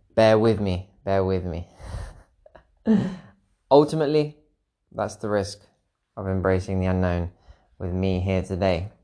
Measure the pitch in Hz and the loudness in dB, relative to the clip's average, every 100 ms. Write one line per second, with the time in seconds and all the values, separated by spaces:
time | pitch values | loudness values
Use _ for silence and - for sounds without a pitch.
0 | _ - 110 110 117 104 101 90 92 _ | _ 2 4 6 4 2 -2 -4 -6 _
1 | - 98 95 95 90 82 90 - - - | -2 0 0 -2 -4 -8 -10 -16 -14 -14
2 | - - - _ _ - _ _ - 214 | -14 -18 -20 _ _ -20 _ _ 0 2
3 | 190 - - _ _ _ - 139 151 156 | 0 -6 -16 _ _ _ 4 4 4 2
4 | 147 151 151 - _ _ _ _ _ - | 0 0 -2 -6 _ _ _ _ _ -8
5 | 104 - 107 104 95 - _ _ _ _ | -8 -6 -2 -2 -2 -8 _ _ _ _
6 | _ - 98 95 95 95 92 95 92 92 | _ -10 -4 0 2 0 0 -2 0 0
7 | 90 87 87 - - - _ - 92 92 | 0 0 -4 -10 -20 -20 _ -10 -6 -2
8 | 95 92 92 92 90 92 95 90 101 - | 0 0 0 -2 -2 -2 0 0 -4 -14